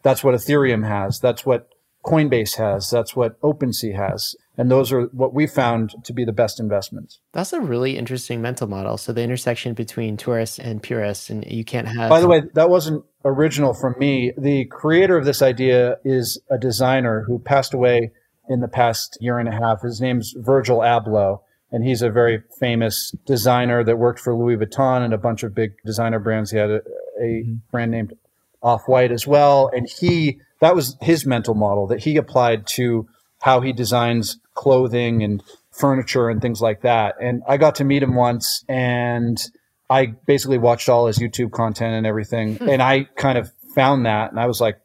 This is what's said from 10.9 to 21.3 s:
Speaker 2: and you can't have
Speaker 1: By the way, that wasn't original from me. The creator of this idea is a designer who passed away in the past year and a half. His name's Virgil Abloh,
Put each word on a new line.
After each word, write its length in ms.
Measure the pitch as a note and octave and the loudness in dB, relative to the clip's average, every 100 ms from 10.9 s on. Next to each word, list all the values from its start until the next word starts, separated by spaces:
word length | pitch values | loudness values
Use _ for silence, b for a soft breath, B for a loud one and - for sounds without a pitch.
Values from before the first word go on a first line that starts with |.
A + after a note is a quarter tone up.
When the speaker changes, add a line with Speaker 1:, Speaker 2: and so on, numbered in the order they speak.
| A#2+ G#2 G2+ - | -6 -4 -8 -10
Speaker 2:
and 140 | G#2+ - | -12 -8
you 180 | A2+ | -10
can't 240 | A2 B2+ A2+ | -6 -8 -6
have 220 | A2+ A2+ | -4 4
Speaker 1:
By 100 | E3 | 6
the 80 | F3 | 6
way, 140 | E3 D3+ | 4 2
that 140 | D3+ E3+ | 2 4
wasn't 360 | F3+ D#3 D3+ _ _ | 4 2 -6 _ _
original 480 | C#3 C3+ D#3 C#3+ C#3 | -2 0 0 2 0
from 220 | A2+ C3 B2 | 0 -4 -2
me. 340 | C#3+ C3+ B2 C3+ | 0 0 -2 -2
The 300 | C#3 C#3+ B2 | 0 0 -2
creator 500 | - D3+ E3 F#3+ F3 | -4 2 4 4 4
of 80 | |
this 160 | C#3 C3 | 2 2
idea 560 | C3+ B2 C3 B2 B2 - | 2 4 4 4 2 0
is 340 | C3+ C3 A2+ - _ | 0 0 -2 -8 _
a 80 | B2+ | -2
designer 680 | B2+ A2 B2+ C3+ B2 A2 G#2+ | -2 0 2 2 0 -2 -2
who 120 | A#2+ | -6
passed 340 | - C#3 C3 | 0 0 0
away 400 | C3 B2 A#2+ A#2 _ _ _ - | 0 2 2 0 _ _ _ -6
in 120 | B2+ | -4
the 80 | A#2+ | -2
past 480 | - A#2+ A2+ - - | 0 0 0 -10 -8
year 180 | A#2+ A#2+ | -4 -4
and 100 | A#2 | -4
a 40 | |
half. 280 | A2 A#2 A2 | -2 -2 -2
His 200 | A#2+ A2 | -4 -4
name's 320 | B2+ B2 G#2 C3 | -2 -2 -4 -6
Virgil 440 | A2+ C3+ A2+ A#2 | 2 2 4 2
Abloh, 600 | A#2 A#2+ A2 G#2+ G2 | 4 2 2 2 2